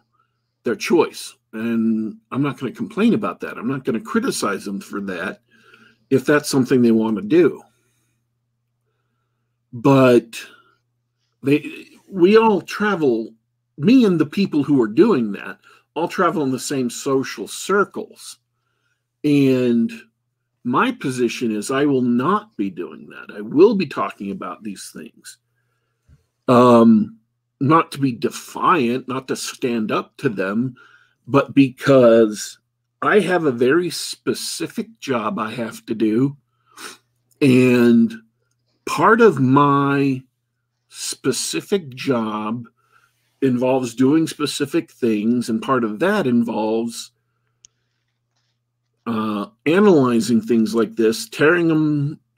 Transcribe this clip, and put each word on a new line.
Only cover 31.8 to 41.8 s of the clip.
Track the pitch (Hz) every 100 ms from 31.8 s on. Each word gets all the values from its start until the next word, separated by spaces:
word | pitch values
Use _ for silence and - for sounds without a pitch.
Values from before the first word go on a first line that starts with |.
| - 135 120 113 110 104 - - _ _ _ _
I | 139 202
have | 170 175
a | 151
very | 117 127 165 175
specific | - - - - - - - 156 - 226 -
job | - 175 208 190
I | 107
have | 123 110 - -
to | 110
do. | 110 110 139 143 _ _ _ - - - _ _ _ _
And | 143 127 127 123 120 117 113 - _ _ _ _ _ _ -
part | - 185 226
of | 226 139
my | 127 139 143 143 139 139 139 127 - _ _ _ _ _ _
specific | - - - 135 - - 160 - 202